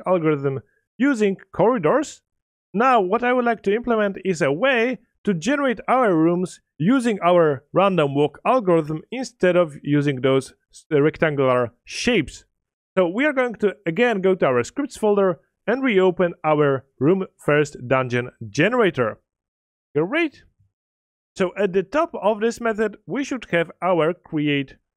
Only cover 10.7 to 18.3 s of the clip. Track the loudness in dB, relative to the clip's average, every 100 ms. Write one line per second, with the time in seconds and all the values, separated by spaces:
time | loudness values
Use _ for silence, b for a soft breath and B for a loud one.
10.7 | -20 -2 2 2 2 0 2 2 2 -2
11.7 | -6 -16 -6 0 0 -2 -8 _ _ _
12.7 | _ _ -2 0 0 0 0 -4 -2 -2
13.7 | -2 -4 0 0 2 0 2 2 0 -2
14.7 | -6 -8 -2 0 2 0 -2 _ _ -4
15.7 | -2 0 2 2 2 -2 -2 0 2 2
16.7 | 0 -6 -2 0 0 -2 _ 0 0 0
17.7 | -6 -2 -2 0 -4 -6